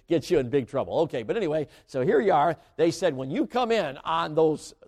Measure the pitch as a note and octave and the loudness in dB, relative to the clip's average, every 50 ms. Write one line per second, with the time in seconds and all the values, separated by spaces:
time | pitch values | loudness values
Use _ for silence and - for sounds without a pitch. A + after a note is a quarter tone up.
0 | _ - E3 D3 - - F3 D#3 C3 A#2 C#3 C#3 A#2 - C3+ B2+ G2+ E2+ G#2 D3 | _ -2 -2 -2 0 2 0 0 2 2 0 -2 -2 -2 -4 -4 -4 -2 0 0
1 | E3 C#3+ D#3 B2 G#2+ A2+ F#3 A#3 G3 D3+ D#3 D#3 C#3 - - - _ _ - C3 | 0 0 -2 -4 -4 -4 -4 -2 -2 -2 -2 -4 -4 -8 -12 -20 _ _ -4 -2
2 | B2+ F3+ - - A3+ F#3+ E3+ D3 D3 E3+ D#3 - _ _ _ - E3 E3+ E3 - | 0 2 2 2 4 4 4 4 4 2 0 -4 _ _ _ 0 0 0 2 0
3 | F#3+ E3 C3+ C3 C3 C3 E3+ C#4 B3+ - - B3+ B3 A3 A3+ G#3+ E3+ C3+ C3+ D3 | -2 -2 -2 -4 -6 -4 -4 -4 -4 -2 -2 -2 0 0 0 0 -2 -4 -6 -8
4 | - - E3 E3 E3+ D#3+ D3+ D#3+ D#3+ D#3 D3 - - - - _ - | -6 -4 -2 -2 -2 0 2 4 4 4 2 0 -6 -14 -20 _ -12